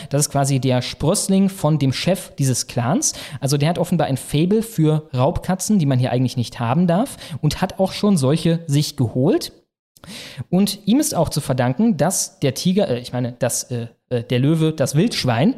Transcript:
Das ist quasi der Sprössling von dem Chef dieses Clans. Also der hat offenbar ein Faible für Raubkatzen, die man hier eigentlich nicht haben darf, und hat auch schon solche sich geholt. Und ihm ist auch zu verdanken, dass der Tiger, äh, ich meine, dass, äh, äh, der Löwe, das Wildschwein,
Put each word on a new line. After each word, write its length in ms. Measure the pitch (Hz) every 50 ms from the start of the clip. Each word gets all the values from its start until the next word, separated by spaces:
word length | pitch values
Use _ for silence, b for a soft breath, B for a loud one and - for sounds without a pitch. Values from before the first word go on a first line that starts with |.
| B B
Das 120 | 139 143
ist 80 | 147 -
quasi 320 | - 139 139 135 139 131
der 200 | 127 131 123 123
Sprössling 680 | - - - - - 151 - - - - 190 190 196 190
von 300 | 190 - - 151 156 143
dem 120 | 139 135
Chef 420 | 127 - - 170 196 - - - -
dieses 300 | - 139 131 120 - -
Clans. 440 | - - - 120 120 - 294 - - B B B B 147 B
Also 160 | 139 131 147
der 100 | 143 147
hat 100 | 160 180
offenbar 300 | - 170 - 180 156 147
ein 80 | - 135
Faible 460 | - - - - 147 170 180 208 226
für 480 | 214 - - 160 156 151 151 151 - - -
Raubkatzen, 640 | 123 127 160 170 - - - 185 - - - 214
die 80 | 190 151
man 140 | 139 131 123
hier 140 | 131 - 120
eigentlich 240 | 127 131 120 -
nicht 240 | 123 113 - - -
haben 260 | 117 113 135 170 185
darf, 300 | 165 165 196 269 - - B B B 160 B
und 180 | - 151 - -
hat 160 | 185 190 -
auch 140 | - 190 185
schon 240 | - - 208 208 196
solche 460 | 151 131 131 160 165 - 165 165 165 170
sich 280 | 147 139 147 147 - -
geholt. 560 | - 123 104 - 127 135 185 294 349 - - - _ _ _ _ _ _ _ _ _ B 180 214 B B B B 135 B B
Und 300 | 170 185 208 202 - - -
ihm 160 | 185 233 294
ist 120 | 302 - -
auch 140 | 170 151
zu 140 | - - 151
verdanken, 560 | - - 131 123 120 123 131 - 220 240 185
dass 420 | 143 147 185 - - - - _ -
der 140 | 147 131 -
Tiger, 340 | - - 180 185 208 196
äh, 120 | - 120 120
ich 120 | 123 -
meine, 220 | 131 123 127 120 123
dass, 300 | - 127 117 - - -
äh, 240 | - 127 117 113 110 - _ _ -
äh, 140 | 127 117 117
der 160 | - 131 123
Löwe, 320 | 135 147 165 156 160 160
das 240 | 156 147 127 - -
Wildschwein, 600 | 151 214 240 - - - 127 113 117 156 240 269